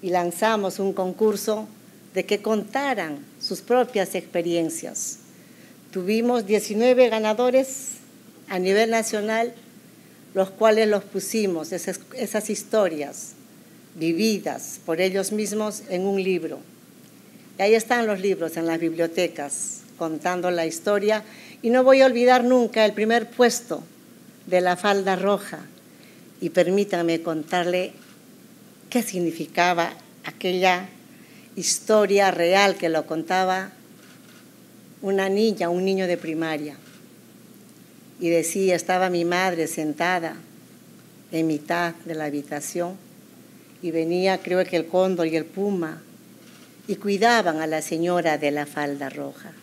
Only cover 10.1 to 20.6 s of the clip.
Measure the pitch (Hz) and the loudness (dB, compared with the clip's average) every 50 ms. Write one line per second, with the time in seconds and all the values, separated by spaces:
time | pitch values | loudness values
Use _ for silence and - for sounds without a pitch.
10.1 | - - - - - 196 190 190 - - 220 220 214 214 220 214 208 202 202 - | -20 -20 -20 -8 -2 -2 -2 -2 0 2 4 4 6 6 4 2 2 0 -2 -4
11.1 | - 196 190 - - 226 208 196 175 160 156 160 185 180 185 - 180 - - - | -8 -8 -6 -2 -2 0 0 0 -2 -4 -6 -6 -8 -8 -6 -8 -10 -10 -12 -16
12.1 | - 254 240 196 - 214 202 - 214 - - - - 220 208 180 160 151 143 143 | -10 -8 -8 -4 -4 -6 -4 -4 -6 -6 -6 -2 0 2 2 2 0 -4 -8 -8
13.1 | 143 - - - - - - - - - - - - - - - - 170 156 165 | -10 -14 -16 -16 -18 -20 -20 -20 -20 -20 -20 -20 -20 -20 -20 -20 -12 -6 -2 -2
14.1 | 170 170 214 226 214 196 - 160 131 117 - - - - - - 165 160 185 190 | 0 2 2 0 0 0 -2 -6 -8 -8 -10 -14 -14 -14 -6 -6 -2 0 0 0
15.1 | 185 196 190 190 214 214 214 196 202 214 214 214 202 - - - 196 180 190 196 | 0 -2 -4 -2 -4 -4 -4 -4 -4 -4 -4 -6 -6 -10 -10 -6 -6 -4 -2 -2
16.1 | 196 196 190 190 185 175 156 156 147 - - - - - - - - - - - | -2 0 0 0 -2 -2 -2 -6 -10 -10 -14 -20 -20 -20 -20 -20 -20 -20 -20 -20
17.1 | - - - - - - - - - - 196 208 220 226 220 220 254 240 233 220 | -20 -20 -20 -20 -20 -20 -20 -20 -6 -2 4 4 4 4 4 2 0 2 2 0
18.1 | 208 185 185 202 190 - 170 160 165 170 165 165 165 165 165 165 160 165 165 160 | -2 0 0 -2 0 0 -2 -6 -4 -4 -2 -2 -2 0 -2 -2 0 0 -2 -2
19.1 | 165 - 180 160 - - 143 143 - - - - - - - - - - 170 160 | 0 -2 -2 -2 -2 -6 -8 -8 -6 -8 -8 -10 -10 -14 -16 -20 -10 -8 -6 -6
20.1 | 160 151 147 180 180 180 175 180 180 170 | -6 -4 -4 -4 -2 -2 -2 -2 -2 0